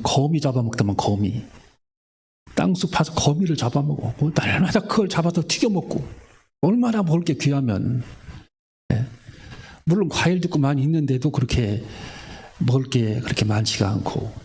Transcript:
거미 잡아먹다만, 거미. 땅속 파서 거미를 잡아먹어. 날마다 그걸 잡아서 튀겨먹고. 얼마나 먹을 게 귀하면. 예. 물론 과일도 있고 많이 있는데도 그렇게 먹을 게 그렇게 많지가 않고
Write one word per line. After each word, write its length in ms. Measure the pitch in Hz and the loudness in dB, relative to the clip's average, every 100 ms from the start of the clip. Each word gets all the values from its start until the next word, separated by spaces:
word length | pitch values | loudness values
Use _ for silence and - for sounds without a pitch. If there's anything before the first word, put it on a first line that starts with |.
거미 380 | - - 143 160 | 2 2 2 2
잡아먹다만, 540 | 143 127 117 - 101 98 | 0 0 -2 0 0 2
거미. 460 | - 101 101 107 - - - _ _ _ _ _ _ _ - - | 0 0 0 -2 -8 -18 -20 _ _ _ _ _ _ _ -8 -2
땅속 360 | 180 180 - | 0 0 0
파서 220 | - 160 | 0 0
거미를 420 | - - 147 185 151 | 2 2 2 0 0
잡아먹어. 580 | 120 143 147 143 - - 147 | 0 0 -2 -2 -4 -2 0
날마다 460 | - 104 101 180 220 | 0 0 2 2 0
그걸 260 | 196 - 196 | 0 0 2
잡아서 340 | - 170 175 156 | 2 0 0 -2
튀겨먹고. 600 | - 240 185 - - 135 - - - _ _ | 0 2 0 -2 -6 -6 -12 -20 -20 _ _
얼마나 420 | - 240 240 220 | 2 2 2 0
먹을 180 | 180 165 | 2 2
게 120 | 170 135 | 0 0
귀하면. 680 | 143 139 127 98 - 123 - - - - - _ _ _ _ | 0 2 0 0 0 -2 -4 -14 -18 -18 -20 _ _ _ _
예. 140 | 110 127 - - - - - - - - | -2 -2 -8 -20 -20 -20 -18 -20 -8 0
물론 240 | 185 170 | 2 2
과일도 380 | - 165 180 175 | 2 2 2 0
있고 100 | 156 | 0
많이 240 | 139 143 | 2 2
있는데도 480 | 139 160 143 131 147 | 2 2 2 2 0
그렇게 520 | 131 123 - 110 107 - - - - - - - - | 0 0 0 0 -2 -6 -14 -14 -16 -16 -18 -20 -2
먹을 280 | 123 131 135 | 2 2 2
게 300 | 127 110 110 | 0 2 0
그렇게 260 | 123 - 107 | -2 0 2
많지가 440 | 107 107 - 98 | 2 0 0 0
않고 440 | 107 - - - - | 0 -2 -4 -6 -10